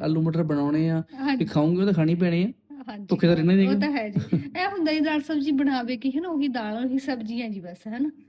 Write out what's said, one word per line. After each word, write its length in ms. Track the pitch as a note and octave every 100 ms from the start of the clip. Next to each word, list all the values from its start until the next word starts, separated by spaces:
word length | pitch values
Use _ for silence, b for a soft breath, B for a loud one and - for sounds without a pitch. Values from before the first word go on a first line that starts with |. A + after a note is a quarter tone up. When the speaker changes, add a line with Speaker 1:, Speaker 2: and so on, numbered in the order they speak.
Speaker 1:
ਆਲੂ 200 | D3+ D#3+
ਮਟਰ 200 | D#3+ E3
ਬਣਾਉਣੇ 480 | D#3+ D3 C#3+ D3+ E3
ਆ, 120 | E3 D#3+
Speaker 2:
ਹਾਂਜੀ। 220 | C4 C4+ C4+
Speaker 1:
ਵੀ 80 |
ਖਾਓਗੇ 360 | - - D3+ F3
ਉਹ 40 |
ਤਾਂ 80 | G3+
ਖਾਣੀ 220 | E3+ D#3
ਪੈਣੇ 300 | E3+ F3+ E3+
ਆ। 320 | G3 - - C#4+ B3+
Speaker 2:
ਹਾਂਜੀ, 160 | G#3
Speaker 1:
ਭੁੱਖੇ 220 | G3+ F#3 E3+
ਤਾਂ 100 | E3
ਰਹਿਣਾ 160 | D#3+
ਹੀ 40 | F#3+
ਨਹੀਂ 120 | F#3+
Speaker 2:
ਉਹ 60 |
Speaker 1:
ਗਾ। 40 | G3+
Speaker 2:
ਤਾਂ 120 | C#4+
ਹੈ 180 | C#4 G#3+
ਜੀ। 120 | G3 - C4+
ਇਹ 320 | C#4+ E4+ F#4+
ਹੁੰਦਾ 240 | G4 D#4+
ਜੀ, 80 | D#4
ਦਾਲ 200 | D4+ D4+
ਸਬਜ਼ੀ 280 | D4 D4+ C#4
ਬਣਾਵੇ 460 | C4+ C#4+ C4 A#3+ B3
ਕੀ, 140 | C4+
ਹੈ 100 | C4
ਨਾ, 80 | F4+
ਉਹੀ 200 | D#4+ C#4+
ਦਾਲ, 360 | B3 G#3+ A3
ਉਹੀ 140 | B3+ C4
ਸਬਜ਼ੀਆਂ 500 | C4+ B3+ G#3+ A#3 A#3
ਜੀ 120 | G3
ਬਸ, 260 | F3 F3+ A3
ਹੈ 120 | A#3
ਨਾ? 120 | D4 -